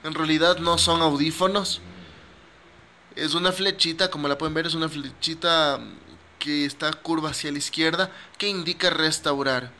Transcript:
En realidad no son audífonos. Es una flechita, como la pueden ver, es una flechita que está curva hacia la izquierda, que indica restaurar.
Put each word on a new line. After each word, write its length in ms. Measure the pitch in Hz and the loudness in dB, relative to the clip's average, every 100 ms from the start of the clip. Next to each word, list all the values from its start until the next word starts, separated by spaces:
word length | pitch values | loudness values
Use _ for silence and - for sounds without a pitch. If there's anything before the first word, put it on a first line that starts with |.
En 100 | 156 | -6
realidad 460 | 160 156 156 170 175 | -2 2 4 4 4
no 180 | 170 170 | 2 2
son 240 | - 165 | 4 4
audífonos. 800 | 160 143 156 156 185 202 185 - - - - - - - - - - - - - - - | 4 2 0 2 2 2 -2 -6 -10 -18 -20 -20 -20 -20 -20 -20 -20 -20 -20 -20 -14 -6
Es 180 | 147 | -2
una 180 | 165 180 | 2 2
flechita, 600 | 180 196 190 165 165 185 | 2 -2 0 -2 2 -2
como 160 | 151 143 | 0 -2
la 100 | 143 | 0
pueden 160 | 160 | 0
ver, 140 | 156 165 | -2 -2
es 80 | 160 | -2
una 120 | 160 | -2
flechita 920 | 151 139 - - 160 175 165 151 131 110 - - - - - | -4 -10 -6 -6 -2 2 4 4 0 -6 -18 -20 -20 -20 -10
que 280 | 147 147 143 | -4 0 -2
está 280 | - 156 | -2 -4
curva 380 | 156 - 160 151 | -4 -2 -2 -2
hacia 200 | 135 151 | -4 -6
la 60 | 143 | -6
izquierda, 540 | - - 160 170 185 - - - | -6 0 0 2 -2 -4 -20 -6
que 100 | 202 | -4
indica 440 | 190 165 175 180 | -2 -4 0 0
restaurar. 800 | 160 156 151 156 139 139 127 123 | 2 0 0 -2 0 0 -2 -4